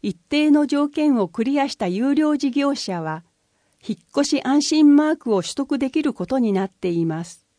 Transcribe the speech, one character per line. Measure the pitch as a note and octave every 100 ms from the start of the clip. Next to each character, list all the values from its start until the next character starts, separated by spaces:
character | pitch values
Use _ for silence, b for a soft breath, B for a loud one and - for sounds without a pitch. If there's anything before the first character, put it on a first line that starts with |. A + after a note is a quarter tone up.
一 | G#3
定 | - _ D4 D4+
の | D4 D4
条 | C#4+ D4
件 | D4 D4+ B3+
を | F#3
ク | G3
リ | A3+ C#4+
ア | C4+
し | -
た | F#3+
優 | F3+ C4
良 | C#4+ D4+ D4
事 | C#4+
業 | B3+ C#4
者 | C#4 - F3
は、 | D#3+ D#3+ _ _ _ _ _ _
引 | - A3
っ | _
越 | -
し | C#4+ C#4+
安 | - C#4+
心 | C#4+ D#4 D4 C#4+
マ | D4+
ー | D#4+
ク | -
を | G3+
取 | E3+
得 | - C#4 C#4
で | C4+
き | D#4+
る | D4+
こ | A3+ F3+
と | C4
に | A3+
な | F#3+ F#3+
っ |
て | _ F#3
い | E3+ E3
ま | D#3+
す。 | E3 - _